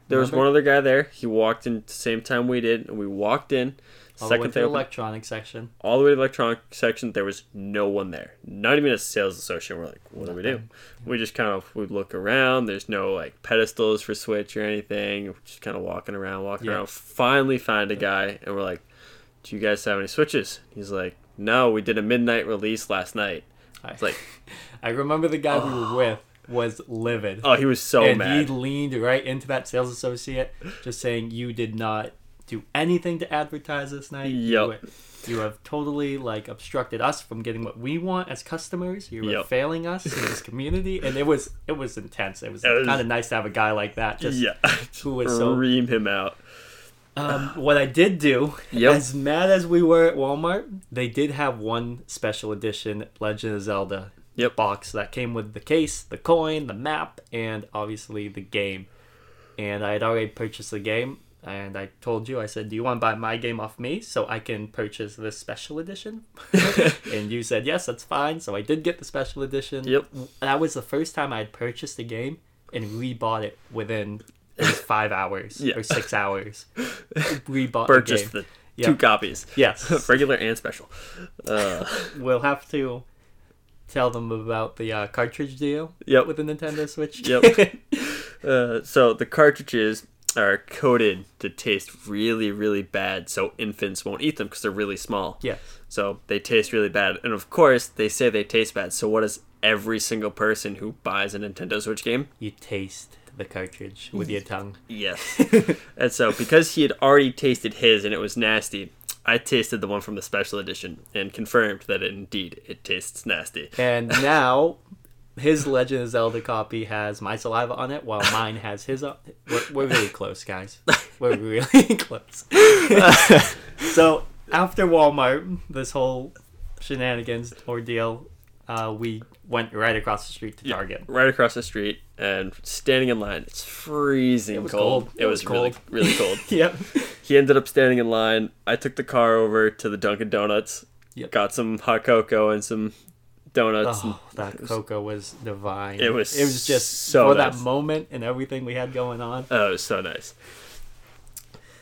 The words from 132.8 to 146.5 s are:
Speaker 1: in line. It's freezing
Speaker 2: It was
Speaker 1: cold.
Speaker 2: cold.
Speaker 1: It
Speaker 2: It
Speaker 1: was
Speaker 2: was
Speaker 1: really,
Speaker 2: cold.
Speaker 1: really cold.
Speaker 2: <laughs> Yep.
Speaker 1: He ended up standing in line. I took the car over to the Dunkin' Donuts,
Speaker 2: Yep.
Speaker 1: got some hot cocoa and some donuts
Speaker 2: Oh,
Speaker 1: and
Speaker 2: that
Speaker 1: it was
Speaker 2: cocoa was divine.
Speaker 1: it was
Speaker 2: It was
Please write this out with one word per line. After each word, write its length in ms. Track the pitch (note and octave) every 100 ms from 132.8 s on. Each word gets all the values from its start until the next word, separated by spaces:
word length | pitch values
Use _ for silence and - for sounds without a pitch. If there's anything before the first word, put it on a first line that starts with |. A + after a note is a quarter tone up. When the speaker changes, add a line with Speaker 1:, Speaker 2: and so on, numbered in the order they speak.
| - C3 B2+
Speaker 1:
in 100 | A#2
line. 220 | G#2 F2+ -
It's 160 | -
freezing 920 | - - - D3 C#3+ C3+ B2+ B2 G#2 G#2
Speaker 2:
It 40 |
was 100 | G#2
Speaker 1:
cold. 340 | G#2 A2 C3 A#2+
Speaker 2:
cold. 100 | -
Speaker 1:
It 60 |
Speaker 2:
It 20 | A2+
Speaker 1:
was 180 | G#2+
Speaker 2:
was 80 | -
Speaker 1:
really, 200 | A#2+ B2
Speaker 2:
cold. 100 | A#2+ -
Speaker 1:
really 240 | - F3+
cold. 260 | - G2 G2
Speaker 2:
<laughs> 40 | -
Yep. 260 | F3+ D3+ - F#3+ D4 - -
Speaker 1:
He 160 | - C#3+
ended 180 | C3+ C3+
up 100 | C3
standing 300 | - C3 B2+
in 140 | A#2
line. 400 | A2+ A2 A2+ A2 - -
I 80 | A#2
took 220 | C3+ -
the 60 |
car 320 | B2+ C3 A#2 A2+
over 360 | A2 A2 A2
to 180 | - A2+
the 80 | G#2
Dunkin' 320 | G2+ G2+ G#2+
Donuts, 560 | G#2 G#2 G#2 - - - _ _ -
Speaker 2:
Yep. 160 | B2
Speaker 1:
got 220 | A2+ G2+ -
some 240 | A2+ A2
hot 240 | - A2
cocoa 460 | - A2+ G#2+ A2 G#2+
and 120 | G#2+
some 300 | G#2 A2 G#2+ - - - _ _ -
donuts 460 | - A2+ A2 A2 A2
Speaker 2:
Oh, 160 | A2 G2+ -
Speaker 1:
and 60 | -
Speaker 2:
that 160 | G2+ -
Speaker 1:
it 60 |
was 80 | -
Speaker 2:
cocoa 300 | A2+ G#2 G#2+
was 360 | G#2 G#2 G2 -
divine. 560 | A#2 G2 G2+ F#2+ G2+ G2
Speaker 1:
it 120 | A#2
was 240 | A#2+ G2+ D3
Speaker 2:
It 80 |
was 200 | C#3+